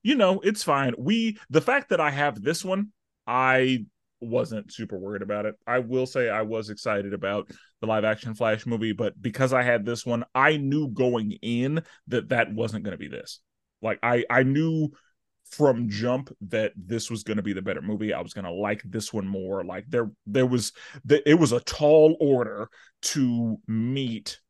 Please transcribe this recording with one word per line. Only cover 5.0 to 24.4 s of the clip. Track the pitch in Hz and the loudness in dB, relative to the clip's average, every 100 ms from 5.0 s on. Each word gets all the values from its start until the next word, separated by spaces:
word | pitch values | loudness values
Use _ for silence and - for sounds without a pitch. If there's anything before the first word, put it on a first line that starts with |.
| 98 101 | -8 -8
about | 98 104 107 | -6 -4 -4
it. | 104 - | -6 -2
I | 123 | -2
will | 117 127 127 | 0 -2 0
say | 135 120 | 0 0
I | 107 | 0
was | 110 110 107 | -2 -4 -6
excited | 104 117 104 98 | -6 -2 -2 -2
about | 98 98 104 - - _ _ | -4 -2 -4 -6 -18 _ _
the | 110 | -2
live | 110 | 0
action | 107 107 117 | 0 -2 -6
Flash | 107 113 107 123 | -2 0 0 -2
movie, | 117 113 | -2 -2
but | 101 107 - | -2 -4 -4
because | 120 107 131 | -8 0 2
I | 131 | 2
had | 123 120 104 | 2 2 0
this | 120 | -4
one, | 123 117 117 | -4 -4 -2
I | 131 143 151 | 4 4 4
knew | 139 147 143 | 0 0 -2
going | 107 127 120 107 - | 2 2 2 -2 -4
in | 110 117 131 160 - - - | -4 0 0 -2 -4 -20 -4
that | 120 107 | -4 0
that | 120 113 | 0 0
wasn't | 107 113 104 | -2 -4 -4
gonna | 101 87 | -8 -10
be | 71 | -12
this. | 64 - - _ _ _ _ | -12 -14 -18 _ _ _ _
Like, | 110 104 | -6 -2
I, | 117 120 120 | 2 2 4
I | 123 | 4
knew | 131 143 160 160 151 _ _ _ _ _ - | 4 2 0 0 -2 _ _ _ _ _ -20
from | - 147 117 117 | 2 4 4 -2
jump | 101 120 127 135 - 98 | -2 -2 -2 -6 -16 -6
that | 113 107 101 | -2 -4 -6
this | 90 117 - | -8 -6 -6
was | 110 | -8
gonna | - 107 | -4 -4
be | 101 | -2
the | 95 | -4
better | 95 - | -4 -6
movie. | 92 104 107 | -6 -4 -4
I | 76 | -4
was | 87 | -6
gonna | 104 92 | -10 -8
like | 87 104 104 | -4 -2 -4
this | 95 110 104 | -6 -8 -6
one | 107 95 | -6 -4
more. | 98 95 98 | -6 -4 -6
Like, | 90 92 113 | -6 -10 -4
there, | 123 113 - - | -4 -4 -8 -2
there | 117 127 | 0 2
was, | 123 - - - - - | 2 -2 -10 -20 -16 2
the, | 147 147 | 4 6
it | 160 | 6
was | 139 | 6
a | 120 | 2
tall | - - 151 156 156 165 | -4 2 6 8 8 6
order | 147 127 110 104 113 - - _ | 2 2 0 -6 -10 -14 -20 _
to | - 147 127 117 117 107 - | -4 2 2 2 0 -2 -2
meet | 110 117 135 127 113 - - | -2 0 -2 -4 -6 -10 -14